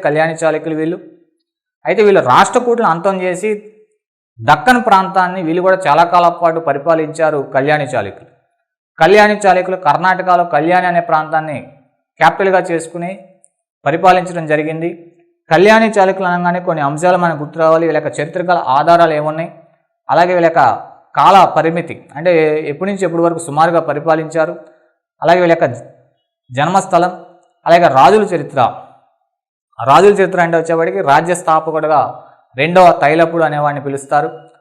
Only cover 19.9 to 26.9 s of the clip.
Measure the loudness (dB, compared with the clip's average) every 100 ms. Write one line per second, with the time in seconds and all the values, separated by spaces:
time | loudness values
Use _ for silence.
19.9 | _ -4 0 0 2 0 2 0 0 -8
20.9 | -20 _ 0 4 6 4 2 -2 -4 -8
21.9 | -14 -16 -4 0 2 2 -2 -6 -8 -6
22.9 | -4 -4 0 -2 -2 -6 0 2 0 -2
23.9 | -4 -2 -2 -2 -4 -4 -6 -18 _ _
24.9 | _ _ _ 0 2 2 2 0 -4 -14
25.9 | _ _ _ _ _ _ -4 -2 -2 0